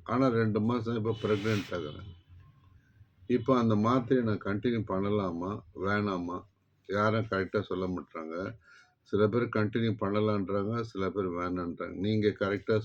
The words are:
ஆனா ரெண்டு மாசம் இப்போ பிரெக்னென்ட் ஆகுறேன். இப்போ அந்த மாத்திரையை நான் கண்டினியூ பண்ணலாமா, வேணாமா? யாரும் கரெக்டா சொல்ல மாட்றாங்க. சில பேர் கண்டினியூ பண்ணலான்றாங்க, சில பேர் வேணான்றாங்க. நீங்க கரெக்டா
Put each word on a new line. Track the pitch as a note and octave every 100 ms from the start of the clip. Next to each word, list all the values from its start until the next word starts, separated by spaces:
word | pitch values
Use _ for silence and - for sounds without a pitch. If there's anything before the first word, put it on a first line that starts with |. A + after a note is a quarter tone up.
ஆனா | - A#2+ C3+
ரெண்டு | A2+ A2 G#2+
மாசம் | A2 A#2+ A2+ A#2
இப்போ | A2 A2
பிரெக்னென்ட் | G2+ G#2+ A2 G#2 -
ஆகுறேன். | F2+ D2+ D2 - - _ - - - - - _ _ - _ -
இப்போ | B2 A#2 B2+
அந்த | A#2
மாத்திரையை | G#2 A2 C3 A#2+ C3
நான் | A2+ G2
கண்டினியூ | G2 G2+ B2 A#2 G#2+
பண்ணலாமா, | F#2+ G2+ G#2 F#2+ E2+ F2+ G#2+ -
வேணாமா? | - F#2+ G#2 G#2 F#2 F2 F2 - _ _ _ -
யாரும் | G2 G#2+ A2 A2
கரெக்டா | F#2+ F#2 G#2+
சொல்ல | F#2+ F#2 F#2
மாட்றாங்க. | F2 - E2 D#2+ E2 G2+ A#2 - - - _
சில | _ G2+ G#2
பேர் | A#2
கண்டினியூ | A#2 A2 G#2+ A#2+ A2+ A2
பண்ணலான்றாங்க, | G2 G#2 G#2+ G#2 F#2 G2+ G2 A#2
சில | A2+ F#2+ F#2+
பேர் | F#2 F#2+
வேணான்றாங்க. | F2 F2+ F2+ E2+ E2+ F2
நீங்க | F2 G2+ A2 G#2 F#2
கரெக்டா | G2 G2+ - A2